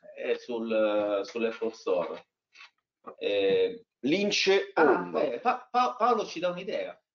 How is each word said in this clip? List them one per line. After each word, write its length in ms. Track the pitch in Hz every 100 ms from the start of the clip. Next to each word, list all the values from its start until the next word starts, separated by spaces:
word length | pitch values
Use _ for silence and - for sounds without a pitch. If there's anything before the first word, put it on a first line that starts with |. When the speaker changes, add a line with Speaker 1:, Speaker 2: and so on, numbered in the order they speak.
| - -
Speaker 1:
è 200 | 123 117
sul, 840 | - 117 113 110 107 104 104 101
sull'Apple 480 | 98 117 113 - 113
Store. 560 | - - 90 - 80 - _ _ - - _ _ _ - -
Eh, 680 | 95 101 98 95 92 92 - _
Speaker 2:
Lince 680 | 131 156 208 135 190 196 -
Speaker 1:
ah, 100 | -
Speaker 2:
Home. 500 | 151 104 90 156 131
Speaker 1:
eh, 60 | 120
Pa-, 260 | 247 - -
Pa-, 260 | 247 247 -
Paolo 280 | 226 226 190
ci 140 | 165
dà 100 | 180
un'idea. 480 | 175 190 104 92 - _